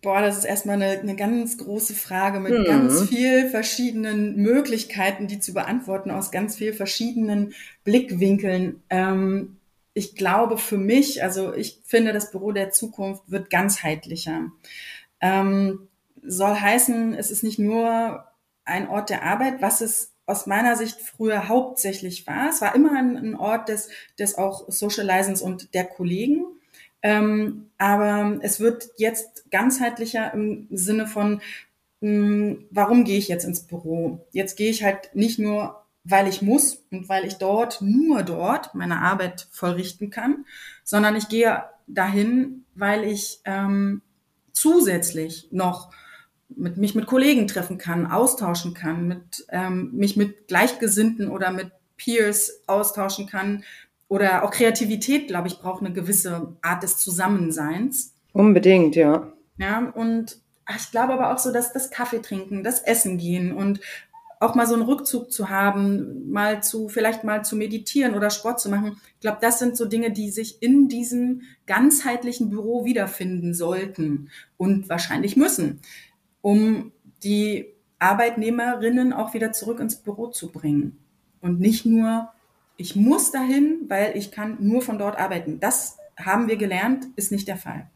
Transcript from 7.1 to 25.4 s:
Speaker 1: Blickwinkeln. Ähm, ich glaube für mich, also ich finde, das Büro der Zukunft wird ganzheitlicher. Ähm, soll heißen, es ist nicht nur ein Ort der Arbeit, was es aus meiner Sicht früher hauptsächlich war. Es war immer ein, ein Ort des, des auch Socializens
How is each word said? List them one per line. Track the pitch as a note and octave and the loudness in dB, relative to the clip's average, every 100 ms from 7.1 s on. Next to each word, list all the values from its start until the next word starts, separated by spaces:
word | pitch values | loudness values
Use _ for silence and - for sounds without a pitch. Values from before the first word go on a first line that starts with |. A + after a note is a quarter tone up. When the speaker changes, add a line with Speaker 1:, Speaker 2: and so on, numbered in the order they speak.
| A#3+ G#3+ G#3 G3+ - - _ | -2 0 0 -2 -6 -20 _
Speaker 1:
Blickwinkeln. | - A#3+ B3+ F3+ G3 G3 G3+ F#3 F#3 - _ | 4 4 4 0 2 2 2 0 -2 -6 _
Ähm, | F#3 F#3+ F#3+ F#3+ G3 G3 - _ _ _ | 0 0 0 0 -2 -6 -16 _ _ _
ich | - G3 | -8 -8
glaube | - F#3+ G3 A#3 A3 | -4 2 2 2 0
für | - G3+ | -2 -2
mich, | G3 B3+ C#4+ - | 4 4 4 0
also | F#3 F#3+ F#3+ | -4 -2 -4
ich | - A3 - | -6 -8 -12
finde, | - A#3 A3+ | 0 2 2
das | G#3 G3+ | 0 -6
Büro | F#3 G3+ | -8 -4
der | G3+ G3 | -4 -2
Zukunft | - A3 - G3 F#3+ _ | -2 -4 -8 -8 -8 _
wird | G3 F3+ | -8 -2
ganzheitlicher. | F3 G3 G3+ D#3+ D#3 - E3 - D#3+ E3 - - - - - _ _ | 0 2 0 -4 -6 -8 -10 -6 -6 -8 -12 -20 -18 -18 -18 _ _
Ähm, | F3+ F#3+ G3 G3 G3 F#3+ F#3+ _ _ - | 0 2 2 2 0 -2 -12 _ _ -20
soll | - F3+ G3 | -8 0 2
heißen, | G#3 G3+ A#3+ B3 A#3 A3+ | 2 2 4 2 0 -2
es | - G#3 | -2 -4
ist | G#3 | -4
nicht | A3 G#3+ | -4 0
nur | G#3 A3+ A#3 A3+ A3+ - - _ _ _ | 0 2 2 0 -2 -6 -16 _ _ _
ein | - F3+ - | -8 -6 -4
Ort | G3+ G#3 | -6 -4
der | G3 | -4
Arbeit, | E3 G#3 C4 C4 | -2 0 0 0
was | G3 - | 0 0
es | A3+ - - _ - | -2 -4 -6 _ -6
aus | G3+ - | -6 -2
meiner | G3+ B3 A3+ | 2 2 2
Sicht | A3+ - | -4 -8
früher | - _ A3 G#3+ F#3 | -18 _ 0 0 2
hauptsächlich | A#3+ B3+ - G3 G3 F#3 F3+ - | 2 2 -4 -4 -6 -8 -10 -8
war. | - C#4+ | -4 -2
Es | D#4+ | 0
war | G3+ | 0
immer | B3 D#4 C#4 | 4 4 4
ein, | B3+ A#3+ | 2 0
ein | A3 | -6
Ort | G#3+ G#3 A3+ A3+ | -4 -2 -2 -2
des, | G#3+ - - - - | -6 -8 -16 -20 -6
des | G3+ - | -4 -2
auch | G3 F#3+ - | -2 -4 -8
Socializens | - G#3 G#3 G3+ F#3 G3 F#3+ | -4 -4 -2 0 2 2 -2